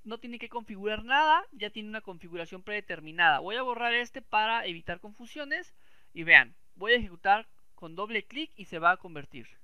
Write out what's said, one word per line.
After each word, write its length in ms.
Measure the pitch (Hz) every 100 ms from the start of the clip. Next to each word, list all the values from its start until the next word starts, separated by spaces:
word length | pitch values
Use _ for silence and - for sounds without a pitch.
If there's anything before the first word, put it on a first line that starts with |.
no 140 | 214 226
tiene 200 | 240 240
que 100 | 226
configurar 560 | 233 220 196 208 214
nada, 400 | 226 277 311 330 -
ya 160 | 254 208
tiene 200 | 220 214
una 100 | 220
configuración 600 | 202 175 170 170 165 185
predeterminada. 760 | 185 208 202 165 156 165 170 139
Voy 160 | 170 226
a 60 |
borrar 300 | 254 233 240
este 300 | 233 240 269
para 420 | - 220 220 226
evitar 340 | 190 170 - 175
confusiones 760 | 214 214 233 302 285 320 349 - - - -
y 80 | -
vean, 320 | 165 151 120 - -
voy 180 | - 208
a 40 | 240
ejecutar 500 | 214 170 196 208 220 - -
con 200 | - 170
doble 300 | 165 208 220
clic 260 | - 262 320 -
y 80 |
se 140 | 190 170
va 140 | 170
a 40 | 185
convertir. 500 | 185 156 135 131 110 -